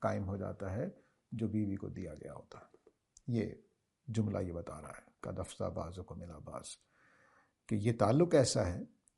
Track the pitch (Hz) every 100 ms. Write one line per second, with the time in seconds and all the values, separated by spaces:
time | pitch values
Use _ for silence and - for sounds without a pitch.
0 | 107 104 98 101 95 92 98 98 180 -
1 | _ _ _ 117 110 107 104 95 98 92
2 | 87 76 - - - - - - _ _
3 | _ _ - 117 101 - - _ _ _
4 | - 113 104 98 92 85 82 78 73 -
5 | - _ - 92 92 - 95 - 85 92
6 | - 82 87 78 76 - - - _ _
7 | _ _ _ _ _ _ - 107 107 117
8 | 104 135 175 160 120 - 90 95 240 _
9 | _